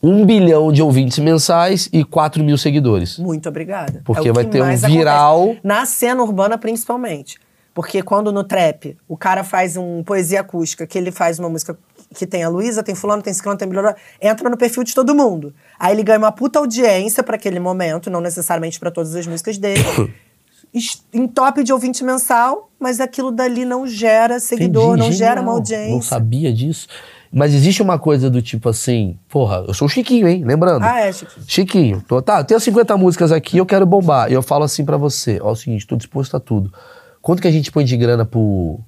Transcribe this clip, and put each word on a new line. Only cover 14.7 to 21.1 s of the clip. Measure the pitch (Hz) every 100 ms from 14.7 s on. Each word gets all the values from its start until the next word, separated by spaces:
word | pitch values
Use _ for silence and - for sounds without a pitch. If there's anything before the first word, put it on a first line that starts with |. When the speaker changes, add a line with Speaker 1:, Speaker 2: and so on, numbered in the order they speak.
| 233
Speaker 2:
de | 240
todo | - 254 294
mundo. | 262 175 143 - _ _
Aí | 180
ele | 208
ganha | 214 220
uma | 214
puta | 214 262 294
audiência | 294 226 240 190 202 226
pra | 254 226
aquele | 208 180
momento, | 180 185 175 160 170
não | 180
necessariamente | 175 175 165 170 165 165
pra | 175
todas | 170 160 165
as | 170
músicas | 165 170 208
dele. | 202 196
Speaker 1:
<coughs> | - - 101 - _ _ _ _ _
Speaker 2:
Es-, | 233 233 - _